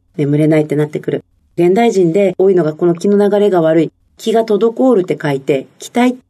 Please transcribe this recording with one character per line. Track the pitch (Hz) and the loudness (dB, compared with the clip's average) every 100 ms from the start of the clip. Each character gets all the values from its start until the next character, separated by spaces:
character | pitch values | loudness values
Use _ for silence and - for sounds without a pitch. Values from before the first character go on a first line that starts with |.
| _ - | _ -6
眠 | 143 147 | -2 0
れ | 156 | 2
な | 156 | 2
い | |
っ | 151 | 0
て | 147 | -2
な | 151 | -4
っ | |
て | 151 | -6
く | 147 | -6
る。 | 143 - _ _ - | -8 -8 _ _ -2
現 | 175 | 0
代 | 190 233 | 2 2
人 | 196 170 | 2 0
で | 180 196 - | 2 0 0
多 | 190 | 2
い | 180 | 2
の | |
が | 156 | 0
こ | 151 175 | -2 -2
の | |
気 | 170 202 | 0 0
の | 202 | 2
流 | 208 202 | 2 2
れ | 208 | 2
が | 180 | 2
悪 | 160 165 | 2 2
い。 | 156 - _ - | 0 -6 _ -10
気 | 220 | -2
が | 220 | -2
滞 | 220 202 226 226 262 214 | 0 0 0 0 2 2
る | |
っ | 175 | 0
て | 147 | -4
書 | 151 | -4
い | 139 | -4
て、 | 143 139 127 _ | -2 -4 -6 _
気 | - | -8
滞 | 240 247 247 | -2 -2 -2